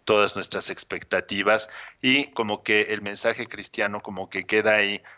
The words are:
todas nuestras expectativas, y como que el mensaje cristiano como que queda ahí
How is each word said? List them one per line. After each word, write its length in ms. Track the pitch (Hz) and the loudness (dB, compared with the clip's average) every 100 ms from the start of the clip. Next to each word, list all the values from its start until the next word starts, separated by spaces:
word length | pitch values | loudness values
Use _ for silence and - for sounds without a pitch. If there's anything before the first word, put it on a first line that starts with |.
| - | 2
todas 280 | 107 101 98 | 4 4 0
nuestras 340 | 90 101 - | -6 -6 -6
expectativas, 960 | 95 - 90 - 95 - 101 98 110 - - - - | -10 -8 -8 -2 -2 -2 0 4 2 0 -12 -18 -4
y 260 | 127 139 139 | 2 2 2
como 360 | - 107 104 | -4 -2 -2
que 300 | - 104 104 | 2 2 2
el 80 | 104 | -2
mensaje 440 | 101 101 117 117 110 | -6 -2 -2 -2 -6
cristiano 540 | 104 - - 101 104 | -12 -10 -4 -2 -4
como 300 | - 95 98 | -8 -10 -8
que 160 | - - | -8 0
queda 300 | 107 107 107 | 2 4 4
ahí 260 | 101 101 - | 2 -2 -10